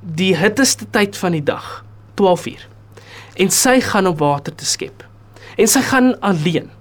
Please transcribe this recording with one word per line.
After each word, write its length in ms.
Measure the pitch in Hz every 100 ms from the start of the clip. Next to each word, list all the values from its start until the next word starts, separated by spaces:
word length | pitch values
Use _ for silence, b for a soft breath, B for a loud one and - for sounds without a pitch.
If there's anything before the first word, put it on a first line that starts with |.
die 340 | 175 156 190 170
hitteste 480 | 196 214 262 - -
tyd 260 | 233 202 -
van 180 | 185 165
die 80 |
dag, 400 | 143 98 - - - - - -
twaalf 300 | 196 175 -
uur. 200 | - - - - B B B B B
En 160 | 190
sy 280 | - 262 254
gaan 240 | - 208 190
om 100 | 156
water 380 | 147 143 147 -
te 100 | 147
skep. 380 | - - - - - - B B B
En 80 | 220
sy 140 | 269 247
gaan 240 | 262 254 247
alleen. 460 | 208 175 151 156 107 -